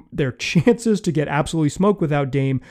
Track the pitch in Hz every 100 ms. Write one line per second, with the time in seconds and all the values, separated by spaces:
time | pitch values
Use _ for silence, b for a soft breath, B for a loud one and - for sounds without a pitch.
0 | - 165 135 - - 175 240 233 226 208
1 | 180 151 147 143 151 165 147 - 202 202
2 | 151 147 135 135 135 131 B